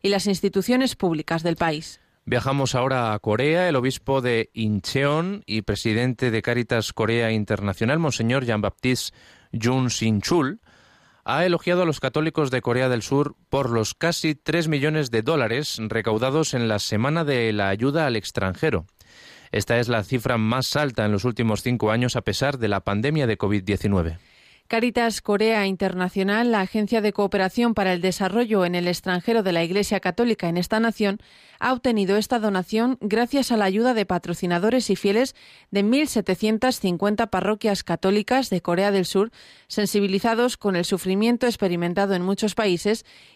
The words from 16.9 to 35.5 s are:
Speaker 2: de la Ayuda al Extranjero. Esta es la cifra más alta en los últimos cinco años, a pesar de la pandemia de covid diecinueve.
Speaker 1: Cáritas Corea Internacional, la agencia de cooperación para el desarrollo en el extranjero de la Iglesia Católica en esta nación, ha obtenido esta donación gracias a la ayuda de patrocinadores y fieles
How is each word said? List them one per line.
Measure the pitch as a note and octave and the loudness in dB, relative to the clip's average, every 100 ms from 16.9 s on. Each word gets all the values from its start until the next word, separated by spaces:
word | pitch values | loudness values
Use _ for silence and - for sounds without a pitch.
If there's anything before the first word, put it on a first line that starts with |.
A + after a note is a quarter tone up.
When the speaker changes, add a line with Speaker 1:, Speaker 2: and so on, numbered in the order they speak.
| G#2+ C3 D#3+ | 0 0 0
Speaker 2:
de | D3+ C3 A2+ | 0 0 0
la | G#2 G2 | 0 0
Ayuda | G2+ C3+ D3+ D3+ | 0 0 0 0
al | A2+ | -2
Extranjero. | - - F#2+ F#2 D#3+ G2+ F2 _ - - - - - | -4 -4 -4 -2 -2 -2 -6 _ -20 -20 -20 -20 -6
Esta | G#2 - A#2+ | -4 0 0
es | A#2 | 2
la | A#2 | 0
cifra | G2+ B2+ B2 A#2+ | 0 -2 0 0
más | A2 B2 B2+ D3 | 2 0 0 0
alta | D3 A#2 G#2+ | -2 0 0
en | |
los | G2+ | 0
últimos | B2 G#2+ A#2 G#2+ | 0 0 0 0
cinco | B2+ A#2+ G#2+ | -2 0 2
años, | A2+ B2 B2 | 2 0 -2
a | |
pesar | A2 G#2 C3+ C#3 | -2 -2 -2 0
de | A2 | 0
la | G2+ | 0
pandemia | - G2+ C3 D#3 B2+ | 0 -2 0 0 0
de | G#2+ | 0
covid | G2+ G#2 | 0 0
diecinueve. | F#2 G2 G#2 G2 E2 E2 - _ _ _ _ | 0 0 2 2 0 -6 -14 _ _ _ _
Speaker 1:
Cáritas | A3+ A#3+ A#3 A#3 G#3 | -2 0 2 0 -2
Corea | - G3+ A3 A3 G3 | -2 2 2 2 0
Internacional, | F#3+ F#3+ F3+ F3+ G3 F#3+ G#3 A#3+ | 0 -2 0 -2 0 0 2 2
la | A3 | 2
agencia | F#3 A3 G#3 A#3 | 0 -2 0 0
de | G#3 | 0
cooperación | G3 G3 G3+ F#3+ - A#3+ A3 | 0 0 2 0 2 0 2
para | F#3 | 0
el | F3+ | 0
desarrollo | F#3 F3 F#3+ G#3 A#3+ G#3 F3 | 0 0 -2 0 0 2 2
en | |
el | F3+ F3 | 0 -2
extranjero | F3 - F3+ G3+ A3+ | -2 -2 -2 0 0
de | F#3+ | 2
la | E3+ | 0
Iglesia | E3 F#3+ G3 G3 | 0 0 0 0
Católica | F#3 F3 A#3+ A3 E3+ | -2 0 0 0 -2
en | E3+ | -2
esta | F3 A3 | -2 0
nación, | A3+ G#3+ G#3 G3+ - - - - | 0 0 -2 -2 -10 -20 -20 -6
ha | B3 | -4
obtenido | B3+ B3+ A3 F#3+ G3+ | 0 0 0 2 0
esta | G#3+ A#3+ | 0 0
donación | G#3+ F#3+ F3+ A3 A#3+ C4 | 0 -2 -2 0 0 -2
gracias | G#3+ G#3+ A#3+ C#4+ B3+ | -2 0 0 0 0
a | A#3 | 2
la | G3 | 2
ayuda | G3 A#3+ | 2 2
de | A3+ G3 | 0 0
patrocinadores | F3+ F3 E3+ F3+ E3+ G#3 B3 A#3 | -2 -4 -4 -2 0 2 0 0
y | F#3+ | 0
fieles | G3+ G#3 C4 - - | 2 2 0 -4 -20